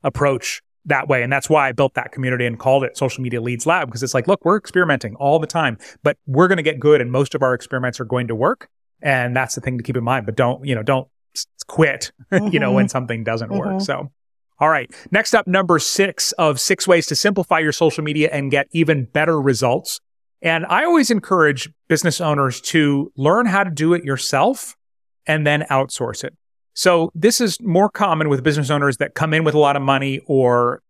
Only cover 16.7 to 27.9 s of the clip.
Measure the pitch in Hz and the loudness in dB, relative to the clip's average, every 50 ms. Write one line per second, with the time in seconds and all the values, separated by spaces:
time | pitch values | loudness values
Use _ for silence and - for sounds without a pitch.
16.7 | 190 - - 190 180 170 156 - 151 - - 202 202 196 170 - 175 160 160 151 | -2 0 2 4 4 4 4 0 -2 0 0 2 0 0 0 0 0 2 2 0
17.7 | 147 - 170 156 151 - 151 151 147 156 151 - - 143 139 139 143 143 139 - | 0 2 2 2 2 0 -4 -4 0 0 0 0 0 -2 -2 0 0 0 0 0
18.7 | - 165 165 147 160 143 127 - - 143 156 165 165 151 135 139 127 110 135 123 | 0 0 2 2 2 0 0 -2 -2 0 0 2 0 2 2 0 0 2 0 0
19.7 | 123 - - - - - - _ _ _ _ _ _ _ - 165 165 165 165 - | 0 -2 -4 -6 -10 -12 -14 _ _ _ _ _ _ _ -4 -2 -2 -2 -2 0
20.7 | 175 202 302 339 339 320 262 - 240 202 - - - 180 160 147 143 127 - - | 0 0 2 2 4 4 4 2 0 0 0 0 2 4 4 4 2 0 -4 -10
21.7 | - _ _ - 160 156 - 170 147 - 175 156 151 143 139 131 120 - - - | -14 _ _ -2 -2 0 0 0 -2 -2 -2 -2 0 0 0 -2 -2 -6 -8 -2
22.7 | - 165 151 147 143 139 143 - - 135 135 151 180 226 247 220 180 196 202 190 | 0 2 2 2 2 0 -2 -4 -6 -2 0 2 2 2 2 2 2 0 0 0
23.7 | 160 139 156 165 175 170 - 139 135 127 - - - 135 147 226 269 - - - | -2 -2 0 2 2 0 0 -4 -4 -4 -4 -2 0 2 2 2 0 -2 -8 -14
24.7 | - _ _ _ _ _ _ _ _ _ _ - 156 156 151 147 147 151 - - | -18 _ _ _ _ _ _ _ _ _ _ -2 -2 0 2 2 0 0 0 0
25.7 | 135 135 135 139 - - 160 123 - - - 139 - _ _ _ _ _ _ _ | 0 -2 -2 -2 -4 -6 -6 -6 -6 -8 -10 -12 -14 _ _ _ _ _ _ _
26.7 | _ - - 185 175 170 160 - - 165 156 220 233 - 247 202 165 - 240 208 | _ -2 2 2 2 2 2 -2 -2 0 2 2 2 2 0 -2 -2 -4 -4 0
27.7 | 165 180 202 202 | 2 2 2 2